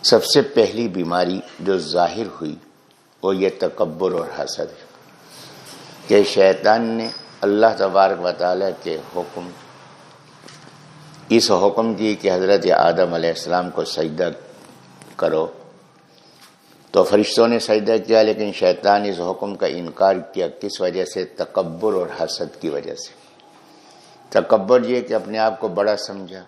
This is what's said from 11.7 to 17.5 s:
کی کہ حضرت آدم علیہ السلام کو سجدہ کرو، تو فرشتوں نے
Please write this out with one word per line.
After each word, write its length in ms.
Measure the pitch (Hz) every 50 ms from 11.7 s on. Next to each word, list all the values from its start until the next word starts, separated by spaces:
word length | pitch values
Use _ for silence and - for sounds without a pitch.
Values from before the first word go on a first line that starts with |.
| 98 113 113 113 110
کی 200 | 90 107 107 104
کہ 160 | 95 - 98
حضرت 340 | 90 90 92 95 101 98 - 92
آدم 420 | 87 - - 85 85 85 92 87 85
علیہ 140 | 82 82 85
السلام 420 | 80 - - 85 87 90 90 92
کو 140 | - - 80
سجدہ 440 | - - 82 80 80 76 80 90 85 - - - - - - - - - - - - - - - - -
کرو، 300 | - - 82 - 78 80 - - - - - - _ _ _ _ _ _ _ _ _ _ _ _ _ - - _ _ _ _ _ _ _ _ -
تو 80 | 95 92
فرشتوں 440 | - - 104 107 - - - 113
نے 100 | 117